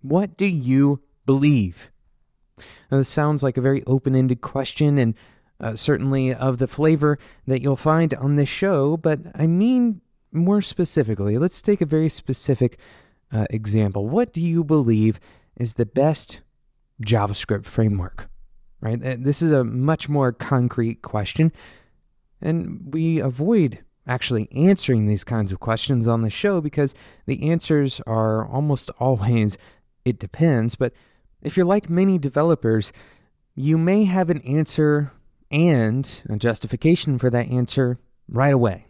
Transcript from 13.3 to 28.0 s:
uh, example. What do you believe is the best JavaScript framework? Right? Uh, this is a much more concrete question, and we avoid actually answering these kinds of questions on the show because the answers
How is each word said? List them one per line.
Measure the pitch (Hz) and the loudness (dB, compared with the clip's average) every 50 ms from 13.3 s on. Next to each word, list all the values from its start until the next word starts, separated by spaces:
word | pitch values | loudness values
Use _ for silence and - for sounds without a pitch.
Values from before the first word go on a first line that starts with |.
uh, | - 107 104 - | -4 -2 -2 -2
example. | - 110 107 104 104 110 107 101 92 104 101 | -2 -4 -2 0 2 2 2 2 0 -2 -4
What | 110 143 220 247 240 _ | -2 0 0 -2 -2 _
do | 165 | -4
you | 170 170 165 170 165 | -2 0 0 0 0
believe | 143 156 151 135 117 113 107 107 113 107 - _ _ _ _ _ _ _ | 2 2 2 4 4 4 4 4 2 0 -2 _ _ _ _ _ _ _
is | - 120 113 - | -8 -6 -6 -2
the | - 120 | -4 -4
best | 104 _ 131 139 156 156 - - - - - _ _ _ _ _ _ _ _ _ _ _ _ | -2 _ 2 2 2 0 -2 -6 -10 -14 -20 _ _ _ _ _ _ _ _ _ _ _ _
JavaScript | 110 104 117 110 101 104 101 - - - 110 98 - | -2 0 0 0 0 -2 -4 -6 -4 -4 -4 -6 -6
framework? | - - - 113 110 101 98 90 87 - - - - - - - - - - - - - _ | -6 -2 0 0 0 0 -2 -4 -6 -10 -14 -14 -14 -18 -20 -20 -20 -20 -20 -20 -20 -20 _
Right? | - 110 113 117 | -6 -6 -6 -4
Uh, | 110 131 131 | -4 -6 -6
this | 120 127 139 143 - | -4 -2 -2 -2 0
is | 170 160 151 | 2 2 2
a | 135 123 | 2 2
much | 113 113 123 131 147 160 151 - - | 0 -2 -2 0 0 0 -2 -4 -4
more | 147 143 135 123 117 | 0 0 0 0 -2
concrete | _ - - 139 127 123 123 - - 117 113 113 - | _ -4 0 0 2 2 0 0 -2 -2 -2 -4 -8
question, | - - - 107 101 - - - 160 160 - - - - - - _ _ _ _ _ _ _ _ _ _ _ _ | -12 -6 -4 -4 -4 -4 0 2 2 2 2 -2 -20 -20 -20 -20 _ _ _ _ _ _ _ _ _ _ _ _
and | - - 165 165 - - - - - 135 135 | -4 -4 -4 -4 -4 -6 -10 -12 -12 -8 -6
we | 160 160 165 165 156 | -2 -2 0 0 0
avoid | - 135 123 123 151 196 233 214 165 127 98 - - _ _ _ _ | -2 -4 -4 -2 -2 0 2 2 2 0 -2 -8 -18 _ _ _ _
actually | - 123 123 - - 127 110 107 - | -6 -6 -4 -2 -2 -2 -2 -2 -4
answering | - 127 156 190 196 - - - 127 110 107 | -2 2 4 4 4 4 2 0 2 2 2
these | 104 107 95 - | 2 0 -2 -2
kinds | - 120 110 104 95 95 | -4 -2 -2 -2 -2 -4
of | - | -6
questions | - 113 113 110 - - 139 120 113 117 | -4 -4 -2 -2 -2 -2 0 0 2 2
on | 117 117 113 | 0 0 0
the | 107 | -2
show | - - - 202 196 175 | -4 -2 -2 0 0 0
because | 151 151 - 151 143 135 - - - - - _ _ | -2 -2 -2 -2 -2 -2 -2 -10 -20 -20 -20 _ _
the | - 135 - - 151 | -6 -6 -2 0 0
answers | 170 170 - - 156 147 139 135 127 - | 0 0 0 0 0 2 2 0 -4 -6